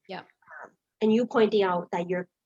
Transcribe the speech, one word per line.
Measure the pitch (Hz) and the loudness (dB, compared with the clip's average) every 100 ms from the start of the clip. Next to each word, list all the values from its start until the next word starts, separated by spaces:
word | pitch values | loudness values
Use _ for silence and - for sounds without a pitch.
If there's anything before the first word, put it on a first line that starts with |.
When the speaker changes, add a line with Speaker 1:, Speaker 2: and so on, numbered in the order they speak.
| - | -12
Speaker 1:
Yeah. | 185 | -16
Speaker 2:
um, | - _ _ - - _ _ _ | -16 _ _ -20 -20 _ _ _
and | 220 | 2
you | 220 247 | 2 2
pointing | 240 214 214 | 2 4 4
out | 190 180 175 | 2 0 -4
that | 180 175 | -6 -4
you're | 180 180 _ | -4 -6 _